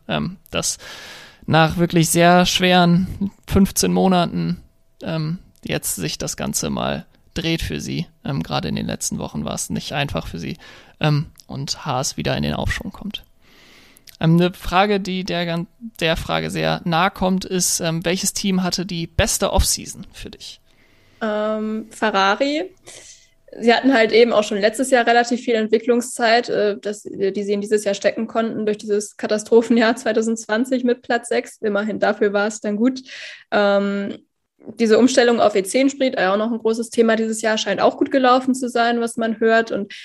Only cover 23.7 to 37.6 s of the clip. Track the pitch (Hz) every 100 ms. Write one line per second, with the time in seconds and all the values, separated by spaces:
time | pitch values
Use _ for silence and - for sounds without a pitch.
23.7 | 226 254 262 226 208 233 208 214 208 208
24.7 | 220 254 254 233 240 240 240 254 220 220
25.7 | 220 233 240 240 - 233 233 233 - 208
26.7 | 202 202 208 - - 196 196 202 202 202
27.7 | 214 208 202 208 - 220 226 226 - 214
28.7 | 208 220 208 208 - 220 214 214 233 233
29.7 | 233 220 226 233 220 220 226 - 214 254
30.7 | 262 247 247 - 240 247 233 254 - 220
31.7 | 202 214 196 196 220 214 202 208 214 214
32.7 | 208 240 262 - - - - _ 208 202
33.7 | 202 202 202 202 - _ _ _ _ -
34.7 | - 226 220 247 262 240 226 208 214 190
35.7 | 254 277 277 262 - 180 202 220 226 220
36.7 | 226 226 - 226 220 220 220 233 220